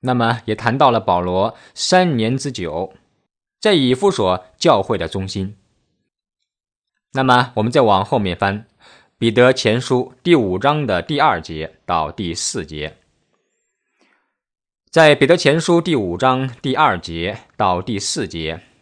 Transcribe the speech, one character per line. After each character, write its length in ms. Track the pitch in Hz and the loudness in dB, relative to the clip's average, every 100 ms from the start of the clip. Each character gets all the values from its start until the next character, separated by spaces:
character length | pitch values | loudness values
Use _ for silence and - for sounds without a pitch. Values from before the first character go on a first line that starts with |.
那 120 | 127 | -2
么 280 | 123 113 117 - | 0 0 -2 -4
也 80 | |
谈 240 | 107 117 131 | -4 -2 2
到 140 | 143 | 4
了 80 | 165 | 4
保 200 | - 90 | 0 0
罗 380 | 90 92 107 - - | 0 0 -2 -4 -20
三 420 | - - 185 180 131 | -10 0 2 2 0
年 220 | 110 131 | -2 -4
之 140 | 143 | -6
久， 420 | - 87 78 92 _ _ _ _ _ _ _ | -8 -8 -6 -8 _ _ _ _ _ _ _
在 140 | 214 | 0
以 220 | 185 131 127 | 2 2 2
弗 160 | 196 | 2
所 340 | - 95 90 - _ | 2 0 -2 -6 _
教 240 | 170 117 | 2 2
会 140 | 95 104 | 2 -4
的 120 | 85 | -4
中 200 | 98 95 | -6 -8
心。 300 | 101 95 107 _ _ _ _ _ _ _ _ _ _ _ _ _ _ _ | -6 -8 -10 _ _ _ _ _ _ _ _ _ _ _ _ _ _ _
那 100 | 135 | -4
么 280 | 131 123 123 - | 2 2 2 -2
我 80 | |
们 80 | 107 | 0
再 100 | 147 | 2
往 240 | 117 98 98 | 4 2 0
后 140 | 131 | -2
面 180 | 98 85 | -2 -2
翻， 300 | 98 101 - _ _ - _ _ | -4 -4 -12 _ _ -20 _ _
彼 140 | 117 | 0
得 200 | 113 127 | 4 4
前 300 | 131 113 113 | 4 0 -2
书 320 | 123 127 127 _ | 0 -2 -2 _
第 140 | 175 165 | 2 2
五 240 | 104 92 | 2 0
章 260 | 131 151 131 | 0 -2 -2
的 160 | 90 | -4
第 180 | 85 147 | -2 0
二 220 | 151 90 | 0 0
节 380 | 80 78 78 _ - | -6 -10 -10 _ -4
到 260 | 87 76 | -4 -4
第 200 | - 90 | -6 -8
四 300 | 82 - 117 | -6 -8 -8
节。 340 | 78 76 76 - _ _ _ _ _ _ _ _ _ _ _ _ _ _ _ _ _ _ _ | -10 -10 -12 -12 _ _ _ _ _ _ _ _ _ _ _ _ _ _ _ _ _ _ _
在 240 | - 160 147 | 4 4 6
彼 100 | 135 | 4
得 100 | 170 | 4
前 240 | - 156 | 4 0
书 220 | 160 170 | 2 0
第 140 | 170 147 | 2 -2
五 200 | 95 87 | -2 0
章 320 | 131 131 131 120 | 0 0 -4 -8
第 140 | 139 131 | -6 0
二 220 | 151 90 | 0 0
节 420 | 85 82 87 - _ _ | -6 -6 -6 -8 _ _
到 240 | 101 90 | 0 0
第 160 | 92 101 | -4 -6
四 300 | - - 101 | -6 -6 -6
节 340 | 87 78 80 _ _ | -6 -8 -10 _ _